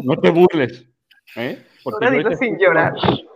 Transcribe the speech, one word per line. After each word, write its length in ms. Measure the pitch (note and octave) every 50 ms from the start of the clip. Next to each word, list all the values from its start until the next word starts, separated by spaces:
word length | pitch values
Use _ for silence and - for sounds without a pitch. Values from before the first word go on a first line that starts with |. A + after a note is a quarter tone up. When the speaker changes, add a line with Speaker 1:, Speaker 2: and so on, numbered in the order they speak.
| C3+
Speaker 1:
No 100 | B2+ D#3+ -
te 100 | - F3+
burles, 560 | E3 E3+ F3+ F3+ F3 D#3 B2+ G#2+ - - - _ _ _ _ _ _ _ _ _ -
¿eh? 220 | A2+ A#2+ C#3 - - - _ _ _
Porque 220 | _ - - G#3+ A3+
Speaker 2:
Ahora 120 | B3+ C4+
Speaker 1:
yo 20 | D3+
Speaker 2:
dilo 100 | D#3 F3+
Speaker 1:
ahorita 80 | E3+ - B3+
Speaker 2:
sin 80 | A3
Speaker 1:
estoy 140 | D#3+ D#3 F#3+
Speaker 2:
llorar. 260 | F3+ D#3+ E3 E3 F3+ C#3+ -
Speaker 1:
como, 180 | - - - - - - -